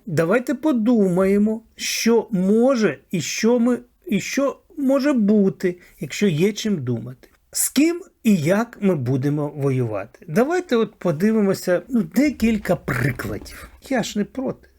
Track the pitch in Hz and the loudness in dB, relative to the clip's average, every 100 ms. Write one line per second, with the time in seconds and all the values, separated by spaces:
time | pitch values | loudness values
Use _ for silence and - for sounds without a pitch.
0 | - 160 165 240 254 254 311 247 214 233 | -6 -2 2 0 0 -2 0 0 2 2
1 | 190 175 190 202 208 226 - - - - | 2 2 2 2 2 -2 -10 -12 -8 -2
2 | 226 233 214 190 185 220 247 254 202 131 | 2 2 2 0 2 4 4 2 0 -2
3 | _ 175 - - 220 247 233 240 - _ | _ -6 -4 -2 2 2 2 0 -6 _
4 | - 202 - - 277 - _ 311 262 277 | -4 -4 -2 -2 -2 -4 _ -4 0 2
5 | 277 262 202 214 190 - 185 175 - - | 2 2 4 4 2 0 -4 -4 -12 -14
6 | 156 - 208 147 196 214 220 190 123 117 | -10 -2 0 2 0 0 -2 -2 -2 -6
7 | 123 131 - _ _ - - - 320 339 | -6 -16 -20 _ _ -6 -2 2 2 0
8 | - _ 226 190 143 196 233 - 196 165 | -8 _ 2 2 4 2 0 -2 0 0
9 | 120 135 143 147 147 147 139 131 117 104 | 0 0 0 -2 -4 -2 -2 0 -2 -4
10 | 98 - - 156 269 359 359 233 214 - | -8 -14 -4 0 0 0 -2 -2 -2 -4
11 | 180 151 208 220 196 185 - 175 - 247 | -4 0 0 2 0 0 0 -2 0 -2
12 | 165 214 294 - 220 214 - 175 - 123 | -2 0 0 0 0 0 -2 -4 -2 -2
13 | 139 - 101 104 - - - - - 262 | -2 -2 -8 -8 -12 -18 -20 -16 -4 -4
14 | - 214 202 - 262 - _ | -2 -4 -6 -6 -8 -8 _